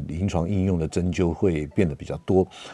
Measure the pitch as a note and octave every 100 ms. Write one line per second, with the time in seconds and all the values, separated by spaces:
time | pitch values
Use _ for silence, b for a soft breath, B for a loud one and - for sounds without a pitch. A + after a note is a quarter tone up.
0 | C#2 D#2 G2 F2 F2 G2+ F#2+ F2 D#2 F#2+
1 | F2+ F2+ F2 E2 G2 D#2+ D2 - F2+ C#2+
2 | - C#2+ - F#2+ F#2 B B